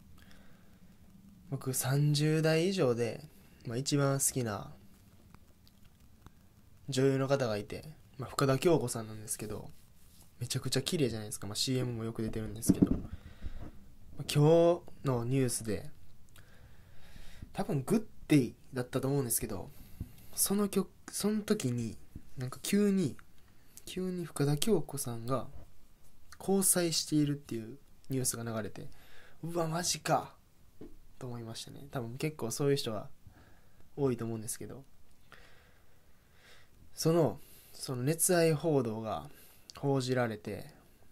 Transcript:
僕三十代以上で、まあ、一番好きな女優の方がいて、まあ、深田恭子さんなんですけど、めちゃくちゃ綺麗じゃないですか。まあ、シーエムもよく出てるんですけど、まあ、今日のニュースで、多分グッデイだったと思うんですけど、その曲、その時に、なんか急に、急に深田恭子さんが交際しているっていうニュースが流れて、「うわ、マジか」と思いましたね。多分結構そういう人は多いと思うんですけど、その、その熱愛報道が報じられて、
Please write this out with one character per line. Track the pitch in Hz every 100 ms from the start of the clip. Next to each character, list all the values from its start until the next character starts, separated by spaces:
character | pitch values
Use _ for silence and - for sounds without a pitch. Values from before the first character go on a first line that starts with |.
| - - - - - - - - - - - - - - -
僕 | 135 131
三 | 127 123 143 147
十 | 147 151 156
代 | 160 160 180
以 |
上 | 190 135 117
で、 | 117 - - - - - 127
ま |
あ、 | 117
一 | 143 143
番 | 139 139
好 | -
き | 135 113
な | 101 - - - - - - - - - - - - - - - - - - - - - - -
女 | 131 135
優 | 135
の | 135
方 | 139 123
が | 104
い | 104
て、 | - 156 - - -
ま | 127
あ、 |
深 | - 139
田 | 131
恭 | 180 156
子 | 120
さ | 117
ん | 110
な |
ん | 110
で | 104
す | -
け | 107
ど、 | 104 - - - - - - - -
め | 120
ち | 131
ゃ |
く | 127
ち | 131
ゃ |
綺 | - 180
麗 | 123
じ | 113
ゃ |
な | 107
い |
で |
す | -
か。 | 98
ま |
あ、 | 104
シ | -
ー | 127
エ |
ム | 123
も | 117 113
よ |
く | 113
出 | 110
て | 110
る | 110
ん |
で | 107
す | -
け | -
ど、 | -
ま | -
あ、 | - - - - - - - - - - - - 139
今 | 147 147 170 170 175
日 | - -
の | 139 123 117
ニ | 135
ュ | 127
ー |
ス | - 110
で、 | 98 147 - - - - - - - - - - - - - - - -
多 | - 196
分 | 151 127
グ | 214
ッ | - - -
デ | 151
イ | 117 - -
だ | 127
っ | 123
た | 127
と | 131
思 | 143
う |
ん | 123
で |
す | -
け | 113
ど、 | 92 90 - - - - - -
そ | - - 202
の | 202
曲、 | 196 185 - -
そ | - 202
の | 214
時 | 202 214 127
に、 | 120 113 - - - - -
な | 127
ん |
か | -
急 | - 202 208
に、 | 196 151 - - - - - - -
急 | - 185 185
に | 180
深 | 160 - 143
田 | 147
恭 | - 190
子 | - 139
さ | - 117
ん | 117
が | 131 - - - - - - - - - -
交 | - 196
際 | 190 180 170
し | 160
て | - 151
い | 147
る |
っ | 143
て | - 113
い |
う | 110 131 - - -
ニ | 131
ュ |
ー | 127
ス | 117
が |
流 | 117 110
れ | 98
て、 | - - - - - - -
「う | 160 170
わ、 | 160
マ | 165
ジ | 170 156
か」 | - 139 - - - - - - - - - -
と | 127
思 | 120
い |
ま | 113
し | 113 -
た |
ね。 | 104 139
多 | 135
分 | 117 127
結 | 156 151
構 | 117
そ | - 143
う |
い | 139
う |
人 | 120
は | 107 - - - - - - - - - -
多 | 139
い | 117
と |
思 | 113 113
う |
ん |
で | 107
す | -
け | 104
ど、 | 127 - - - - - - - - - - - - - - - - - - - - - -
そ | 156
の、 | 170 135 87 - - -
そ | - - 123
の |
熱 | 131 160 -
愛 | 180 165
報 | 147 165 139
道 | 117 110
が | 110 85 71 - - - - -
報 | 143 135
じ | 123 127
ら | 117
れ | 107
て、 | - 98 - - - - -